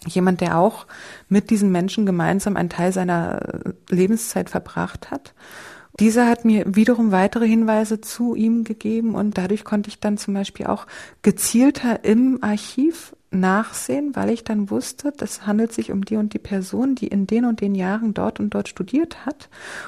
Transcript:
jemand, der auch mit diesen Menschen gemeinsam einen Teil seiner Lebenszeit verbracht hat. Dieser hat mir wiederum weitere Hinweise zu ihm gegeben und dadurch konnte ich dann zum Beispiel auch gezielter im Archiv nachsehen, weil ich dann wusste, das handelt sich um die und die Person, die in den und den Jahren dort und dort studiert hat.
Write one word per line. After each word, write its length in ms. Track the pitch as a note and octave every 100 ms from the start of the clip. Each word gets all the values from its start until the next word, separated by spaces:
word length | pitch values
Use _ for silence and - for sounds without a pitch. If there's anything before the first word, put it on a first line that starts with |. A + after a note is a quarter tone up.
| E3+
jemand, 360 | F#3 F#3 F3+
der 180 | F3 E3
auch 260 | G3 - - - - - -
mit 220 | G3 G3
diesen 220 | G#3+ G3+
Menschen 340 | F3+ F#3+ - G3+
gemeinsam 500 | F3 E3 F#3+ G3+ F3
einen 140 | F3
Teil 220 | - F3
seiner 840 | F#3 F3+ F3 E3 - - - - - -
Lebenszeit 600 | F3+ F#3 A3+ - F#3 F3
verbracht 580 | F#3 - E3+ F3+ - -
hat. 240 | C#4 - _ - - - - - -
Dieser 280 | G#3+ A3+ A#3+
hat 180 | A#3 A3+
mir 300 | G#3+ - G3
wiederum 360 | A3 A#3 A3+
weitere 360 | F#3 G3 A#3 A3+
Hinweise 520 | A3+ A3 A3 G#3+ G#3+
zu 340 | - - A#3+ A3+
ihm 280 | A3 A#3
gegeben 520 | A3 A3 G#3 A3+ A3+ -
und 240 | G#3 G3+
dadurch 240 | F3+ G#3
konnte 260 | - G#3 G#3
ich 100 | -
dann 180 | G#3 G#3
zum 160 | - G3
Beispiel 320 | G3 - -
auch 180 | G3+ - - - -
gezielter 800 | G#3 - - A3+ C4+ C#4 B3 A3
im 400 | - A3 C4 B3+
Archiv 720 | G#3+ G#3 - - D4+ E4 - - _
nachsehen, 840 | F#3+ F#3 G3 A3 - - C4+ D4 A#3+
weil 140 | G3
ich 140 | A3+
dann 260 | - G#3+ G3+
wusste, 440 | A3 - - D4 C#4+
das 300 | G#3+ - G#3
handelt 280 | G#3 A3+
sich 180 | - A3
um 140 | G3 G3
die 100 | G#3+
und 180 | G#3+
die 60 | G#3+
Person, 560 | - G3 F#3 G3+ C4+ B3+
die 120 | G#3
in 200 | G3+ F#3+
den 160 | A3+ A#3+
und 140 | A3+
den 160 | G3+ G3
Jahren 380 | F#3 G#3+ A3+
dort 260 | G3 G3+ -
und 140 | G#3
dort 160 | G3+ G3+
studiert 560 | - F#3+ C4+ E4 - -
hat. 240 | - - - - -